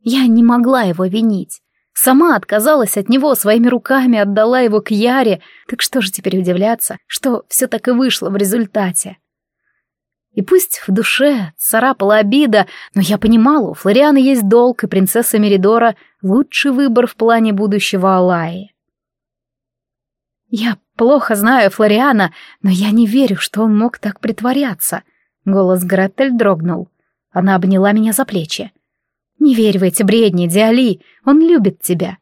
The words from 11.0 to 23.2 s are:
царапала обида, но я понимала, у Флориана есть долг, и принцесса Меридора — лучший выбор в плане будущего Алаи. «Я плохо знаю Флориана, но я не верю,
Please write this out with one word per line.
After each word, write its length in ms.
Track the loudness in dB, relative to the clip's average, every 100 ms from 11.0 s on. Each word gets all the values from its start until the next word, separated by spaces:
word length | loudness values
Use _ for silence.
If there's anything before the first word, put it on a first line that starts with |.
| 0 0 0 0 -6 _
царапала 580 | -4 -2 -2 -2 0 2
обида, 500 | 2 2 2 0 -2 -8 -8
но 80 | -4
я 160 | -2 0
понимала, 500 | 2 4 4 2 -2
у 60 |
Флориана 420 | -4 0 2 4 4
есть 320 | 2 2 2
долг, 340 | 2 2 0
и 40 | -2
принцесса 520 | 0 0 0 -2 0
Меридора — 560 | 2 2 2 2 0 -2 _ _
лучший 500 | -2 0 0 -2 -2
выбор 340 | 0 0 2 -2
в 100 | 0
плане 360 | 0 2 2
будущего 640 | 0 -2 -2 -2 -2 0 2
Алаи. 560 | 0 0 -4 -10 -16 _ _ _ _ _ _ _ _ _ _ _ _ _ _ _ _ _ _
«Я 300 | -6 -4 -6 _ -2
плохо 380 | 2 2 0
знаю 360 | -2 0 2 2
Флориана, 640 | 2 0 2 2 2 0 -4 -20 -6
но 80 | -2
я 200 | 0 0
не 160 | 2 2
верю, 300 | 2